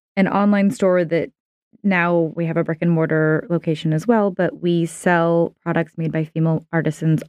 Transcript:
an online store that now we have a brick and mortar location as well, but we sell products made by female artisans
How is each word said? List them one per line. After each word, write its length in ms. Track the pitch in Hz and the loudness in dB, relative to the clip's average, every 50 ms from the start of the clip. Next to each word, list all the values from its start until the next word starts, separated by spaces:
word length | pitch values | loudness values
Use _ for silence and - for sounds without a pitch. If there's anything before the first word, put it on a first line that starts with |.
| _ _ - | _ _ -2
an 100 | 196 190 | 0 0
online 440 | - - 196 202 208 202 202 196 196 | 2 2 2 2 2 2 2 2 0
store 340 | - - 202 185 180 180 175 | 0 2 2 2 2 2 2
that 260 | 147 170 160 - - _ _ _ _ _ _ _ _ _ _ - | 0 0 -2 -2 -4 _ _ _ _ _ _ _ _ _ _ -2
now 500 | 202 185 175 170 175 175 170 165 156 - | 0 0 2 2 2 2 2 0 0 -2
we 100 | 170 170 | -4 -4
have 120 | 160 156 | -2 -2
a 60 | 165 156 | -2 -2
brick 140 | 160 165 - | -2 -2 -2
and 100 | 170 170 | 0 0
mortar 560 | 170 160 160 160 160 156 156 156 156 - - - | 2 2 0 0 0 2 2 2 0 0 -2 -2
location 440 | 170 165 - 165 156 - - 160 156 | -4 -2 -2 -2 -4 -2 -2 -2 -2
as 120 | 156 156 | -2 0
well, 240 | 240 233 214 202 202 | 0 0 2 2 0
but 320 | 180 - 175 - - 156 | 0 -2 -2 -2 -4 -4
we 240 | 170 175 170 170 165 | -2 -2 0 0 -2
sell 680 | 165 - - - 185 175 170 165 170 170 170 170 - - _ - | -4 -6 -4 0 2 2 2 2 2 2 2 0 -2 -4 _ -6
products 340 | 170 165 165 160 160 - | -4 -2 -2 -2 -4 -6
made 140 | 165 160 156 | -6 -6 -4
by 140 | 156 160 156 | -4 -4 -4
female 420 | - - 160 160 160 160 156 - - 165 | -4 -2 -2 0 0 0 -2 -4 -4 -4
artisans 500 | 165 151 156 151 - 156 160 156 151 - | -2 -2 -2 -4 -2 0 0 0 0 -2